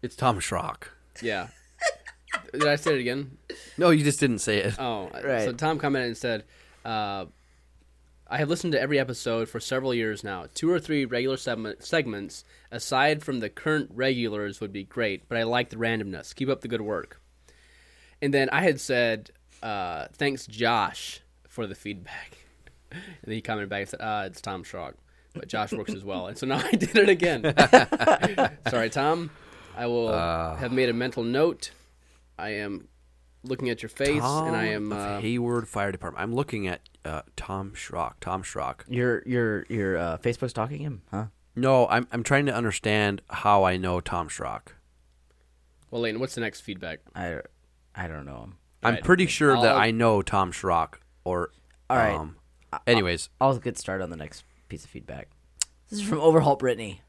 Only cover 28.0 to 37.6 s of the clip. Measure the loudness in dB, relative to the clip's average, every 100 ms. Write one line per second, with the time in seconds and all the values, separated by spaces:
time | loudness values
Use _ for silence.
28 | 4 4 2 2 0 0 -2 0 0 0
29 | 0 0 -4 -12 -20 -20 -16 -6 -2 0
30 | 2 0 0 0 -2 -4 -2 2 2 2
31 | -2 -2 -2 2 2 2 -12 -16 _ _
32 | _ _ _ -10 -6 -6 -6 -8 -12 _
33 | _ _ _ _ -8 -4 -2 -4 -6 -2
34 | 0 2 2 0 0 -2 -2 -2 -4 -4
35 | -6 -4 -2 -2 0 -2 -2 -4 -4 -4
36 | -8 -6 -4 -2 -4 -4 -4 -6 _ _
37 | -8 -8 -10 -14 -8 -6